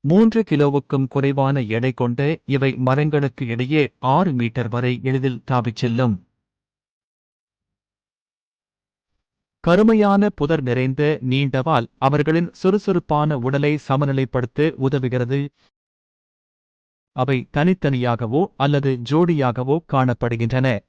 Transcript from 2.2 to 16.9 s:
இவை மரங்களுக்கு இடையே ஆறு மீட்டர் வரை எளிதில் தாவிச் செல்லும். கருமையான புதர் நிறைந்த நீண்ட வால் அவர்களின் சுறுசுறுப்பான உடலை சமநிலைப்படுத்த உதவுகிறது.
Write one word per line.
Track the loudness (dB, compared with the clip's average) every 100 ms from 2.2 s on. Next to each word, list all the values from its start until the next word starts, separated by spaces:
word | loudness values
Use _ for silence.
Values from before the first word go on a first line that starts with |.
| -2 -4
இவை | -4 -2 0 0
மரங்களுக்கு | 0 0 0 0 -2 -4 -6
இடையே | -4 -2 0 0 _
ஆறு | 0 2 2
மீட்டர் | 0 -2 -2 -4
வரை | -2 -2 -2
எளிதில் | -2 -2 -2 -6
தாவிச் | -2 -2 -2 -4
செல்லும். | -4 0 0 -2 _ _ _ _ _ _ _ _ _ _ _ _ _ _ _ _ _ _ _ _ _ _ _ _ _ _ _ _ _ _ _ _ _ _
கருமையான | 2 4 6 6 4 4 2
புதர் | 0 -2 0
நிறைந்த | 0 -2 -2 0 -2 0
நீண்ட | -2 0 0 -2
வால் | 0 0 -2 _
அவர்களின் | 0 2 2 0 -2
சுறுசுறுப்பான | -2 0 0 0 -2 0 0 0 -2
உடலை | -2 0 0 -2 -2
சமநிலைப்படுத்த | -2 0 -2 -2 -2 -4 -2 -2 0 -2
உதவுகிறது. | -2 -2 -2 -2 -4 -6 _ _ _ _ _ _ _ _ _ _ _ _ _ _